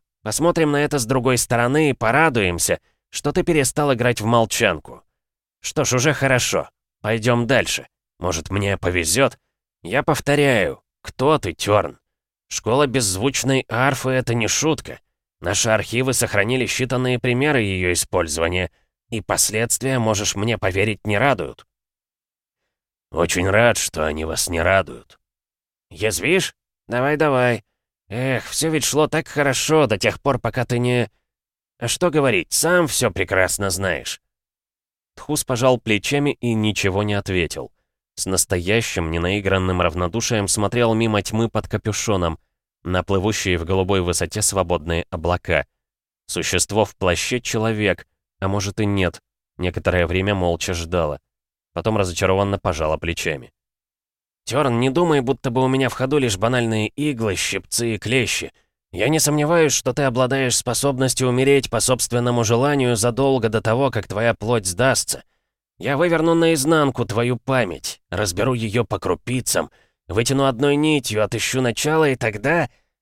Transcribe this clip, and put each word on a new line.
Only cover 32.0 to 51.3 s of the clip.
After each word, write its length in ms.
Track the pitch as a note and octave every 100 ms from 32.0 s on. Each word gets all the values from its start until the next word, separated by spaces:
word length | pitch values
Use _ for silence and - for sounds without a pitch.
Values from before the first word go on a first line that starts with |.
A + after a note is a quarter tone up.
| F3
говорить, 440 | D3 C#3 G2+ D#2
сам 340 | - D#3 F3+ D3+
всё 240 | - A#2+
прекрасно 580 | - F2+ F#2+ F#2 - G2
знаешь». 520 | F2+ F#2+ D2 - - _ _ _ _ _ _ _ _ _ -
Тхус 280 | - D3+
пожал 360 | - A#2+ C3 B2+
плечами 520 | - G#2 - C#3+ C#3+
и 220 | - A#2+
ничего 500 | A2 G#2+ G2+ G2 F#2
не 100 | G#2
ответил, 600 | G2+ G2+ F#2 D#2 - A#1+ _ _ _ _ -
с 60 | F#2
настоящим, 840 | F#2 - F2+ F2 A2+ A2+ - E2
ненаигранным 720 | E2+ F2 G2+ F#2+ F#2+ F#2 F2+
равнодушием 640 | F2 F2 F2 A2+ - A2+ G2+
смотрел 460 | - G2+ A#2+ A#2
мимо 300 | A2 A2+ G#2
тьмы 260 | - A2 A2+
под 180 | A2 -
капюшоном, 720 | G#2+ A2 G2+ - G2 E2+ D#2+ _ _ _ _
на 180 | - F2+
плывущие 560 | F2 G2 G2+ - G2 F2
в 80 | E2
голубой 360 | F#2+ F#2 G2
высоте 420 | F2 F2 F2 G#2+
свободные 640 | - G2 F2 E2+ D#2 E2+ -
облака. 560 | F2 E2 F2+ - D#2 - _ _ _ _ _ -
Существо 580 | F2+ - A2 - G#2 G#2
в 100 | -
плаще — 460 | F#2 E2+ - B2
человек, 640 | - A2+ A2+ G#2+ G#2 F2+ - _ _ -
а 80 | F#2+
может 320 | G2+ G2+ G2+
и 60 | G#2
нет, 360 | G2+ F2+ - _ _ _ -
некоторое 480 | F2+ E2+ F2+ F2 E2+
время 300 | F#2 F#2+ G2+
молча 400 | F2 E2+ - E2+
ждало. 440 | E2+ F2 D#2 C#2+ _